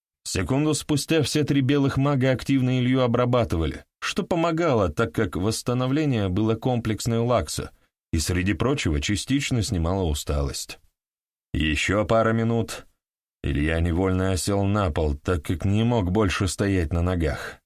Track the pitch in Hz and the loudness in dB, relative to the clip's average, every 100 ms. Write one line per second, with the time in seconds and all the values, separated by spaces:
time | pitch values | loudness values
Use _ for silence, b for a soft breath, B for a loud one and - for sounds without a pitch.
0 | _ _ - 90 87 131 151 147 - 147 | _ _ -6 -4 0 2 2 0 0 -2
1 | - 160 131 151 143 143 127 143 139 139 | 2 0 2 0 2 2 2 2 2 2
2 | 139 139 131 127 - 139 127 127 123 131 | 2 2 2 0 0 2 2 2 2 2
3 | 127 120 123 123 110 85 78 - - _ | 2 2 2 2 2 0 -2 -4 -14 _
4 | - - 190 170 170 160 170 120 92 - | -6 -4 -2 0 0 2 2 2 2 0
5 | 113 - 110 82 98 113 - 123 127 139 | -2 0 -2 0 -2 -2 -2 -2 0 0
6 | 151 120 98 90 110 113 131 123 113 104 | 0 0 0 0 0 0 0 -2 -2 -4
7 | - 113 117 117 78 - - - _ _ | -2 0 2 0 0 -6 -10 -14 _ _
8 | _ 85 - 90 90 104 117 143 - 73 | _ -4 0 0 0 0 0 0 0 -2
9 | 71 101 - 139 139 127 101 90 82 95 | -2 -4 -2 -2 0 -2 -2 -2 0 0
10 | 90 71 - 71 69 - - - _ _ | 0 -2 -2 -2 -2 -6 -12 -16 _ _
11 | _ _ _ _ _ 82 78 78 - - | _ _ _ _ _ -2 0 0 0 0
12 | 87 113 113 113 113 117 110 - - _ | 2 2 4 2 0 0 -2 -8 -16 _
13 | _ _ _ _ 69 69 76 82 85 85 | _ _ _ _ -4 0 0 0 0 2
14 | 95 92 95 95 - 101 98 104 95 76 | 0 2 0 0 0 0 0 0 0 0
15 | 78 71 - 87 - 78 98 104 113 120 | 0 -2 -2 -2 -2 -4 0 2 2 2
16 | 87 95 104 - 95 - 101 95 80 85 | 2 2 2 2 -2 0 0 2 0 0
17 | 87 92 78 65 - - | 0 0 -2 -2 -8 -16